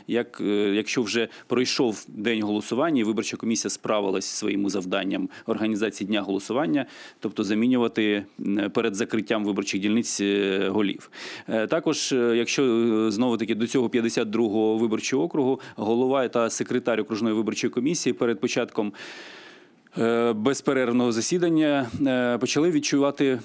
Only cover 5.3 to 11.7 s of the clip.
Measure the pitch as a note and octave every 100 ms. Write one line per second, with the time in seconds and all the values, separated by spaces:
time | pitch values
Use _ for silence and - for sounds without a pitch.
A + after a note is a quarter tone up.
5.3 | - - A2+ A2 G#2 G#2+ - G2 G#2 F#2+
6.3 | G2 - A#2 E3 D3 C3 - - - A2+
7.3 | G2+ G2+ G#2+ A#2+ B2+ A#2 A2+ G#2+ G#2 G2+
8.3 | - - G#2 G2+ B2 A2+ G2 G#2+ A2+ G#2
9.3 | A2+ G#2 G2+ G2 G2+ G#2 A2 A2+ - G2+
10.3 | G2+ G2 F#2+ F#2 G#2 G2+ - - - -
11.3 | - - A2 G#2+